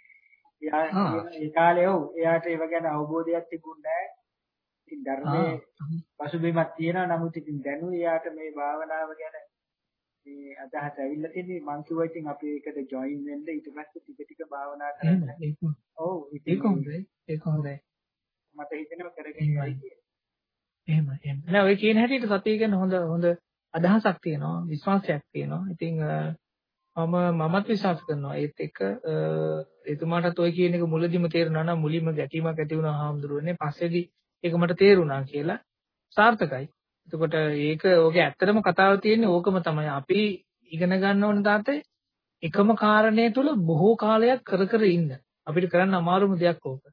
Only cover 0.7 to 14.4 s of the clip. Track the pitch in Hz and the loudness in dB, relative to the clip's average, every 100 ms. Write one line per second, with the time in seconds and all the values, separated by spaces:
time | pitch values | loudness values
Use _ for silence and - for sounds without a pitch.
0.7 | 151 160 190 180 165 - 156 156 160 170 | -2 0 0 0 -2 -6 -8 -4 2 4
1.7 | 175 185 180 147 165 165 165 170 160 160 | 6 4 2 -2 -2 0 0 -2 -4 -4
2.7 | 170 160 151 151 160 165 170 170 165 160 | -2 -2 -4 -4 -4 -2 -4 -6 -14 -14
3.7 | 156 156 170 - - _ _ _ _ _ | -14 -8 -6 -8 -16 _ _ _ _ _
4.7 | _ _ - 135 135 147 151 - 127 - | _ _ -12 -8 -6 -2 0 0 -4 -12
5.7 | - 147 165 - - 147 165 165 165 160 | -14 -10 -10 -10 -12 -8 -4 -2 0 -2
6.7 | - 165 180 180 165 165 165 151 143 139 | -4 -4 -2 -2 -2 -4 -8 -10 -8 -6
7.7 | 147 180 175 170 160 170 156 156 147 143 | -6 -6 -4 -2 -2 -4 -10 -12 -6 -6
8.7 | 151 160 160 156 156 156 151 - _ _ | -6 -6 -6 -8 -10 -14 -16 -20 _ _
9.7 | _ _ _ _ _ 143 285 139 139 135 | _ _ _ _ _ -20 -18 -18 -18 -12
10.7 | 147 147 143 139 151 160 185 180 175 147 | -10 -8 -8 -8 -6 -8 -8 -10 -10 -8
11.7 | 147 147 165 165 165 151 143 151 147 147 | -10 -6 -4 -4 -6 -10 -10 -8 -8 -10
12.7 | 143 131 131 135 143 143 143 160 151 147 | -10 -10 -8 -8 -8 -10 -12 -10 -12 -12
13.7 | 147 151 160 - 135 143 151 | -16 -16 -20 -20 -20 -18 -16